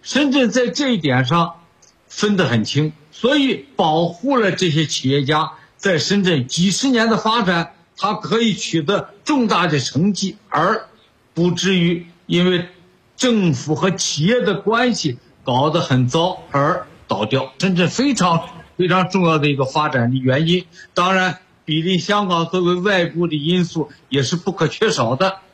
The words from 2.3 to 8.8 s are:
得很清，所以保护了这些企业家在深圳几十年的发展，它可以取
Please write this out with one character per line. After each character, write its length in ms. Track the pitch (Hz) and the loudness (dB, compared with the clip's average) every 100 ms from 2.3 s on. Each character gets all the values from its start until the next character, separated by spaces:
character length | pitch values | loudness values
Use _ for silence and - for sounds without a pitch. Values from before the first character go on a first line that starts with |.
| 196 | 2
得 100 | 143 | 2
很 160 | 117 | 0
清， 300 | 104 139 156 - - | 0 0 -2 -4 -20
所 260 | - 233 294 | -4 0 2
以 280 | 269 - - - | 2 -2 -8 -2
保 300 | 170 156 170 | 0 2 0
护 320 | - 262 262 | -2 -2 2
了 160 | 202 | 0
这 160 | 147 185 | 0 0
些 160 | 151 147 | 0 -2
企 240 | - 131 | -2 0
业 160 | 139 135 | 0 0
家 260 | 151 156 - - _ | -2 -2 -8 -20 _
在 220 | 196 165 | 0 0
深 260 | - 202 | 0 0
圳 240 | 185 156 123 | 2 0 -2
几 240 | - 190 | 0 0
十 160 | 180 269 | 0 0
年 220 | 240 226 | 2 2
的 80 | 214 | 0
发 240 | 220 233 | 0 0
展， 320 | 190 170 165 - _ - | 0 0 -4 -12 _ -6
它 160 | 202 | -4
可 260 | 214 139 220 | -4 -2 0
以 140 | 226 | 0
取 280 | 180 - 165 | -2 -2 -2